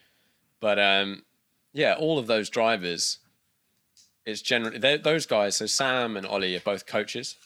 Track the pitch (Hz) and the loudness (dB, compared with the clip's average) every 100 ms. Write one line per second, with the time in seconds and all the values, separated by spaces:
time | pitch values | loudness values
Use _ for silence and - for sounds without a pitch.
0 | _ _ _ _ _ _ 107 101 101 98 | _ _ _ _ _ _ 0 2 4 4
1 | 98 98 _ _ _ _ _ 139 139 95 | 0 -6 _ _ _ _ _ 0 2 2
2 | 156 156 113 113 98 123 113 110 87 85 | 0 0 0 0 0 0 2 2 -2 -4
3 | - - _ _ _ _ _ _ _ _ | -4 -6 _ _ _ _ _ _ _ _
4 | _ _ - 107 - 123 113 117 131 147 | _ _ -10 -8 -2 0 0 0 2 2
5 | 156 160 - 113 101 95 110 - 135 127 | 2 0 2 2 2 0 -2 0 0 0
6 | 120 104 95 101 92 90 - 98 - 110 | -2 -4 -4 -2 0 -2 -2 -4 -4 -4
7 | 107 123 127 - | -4 -6 -10 -14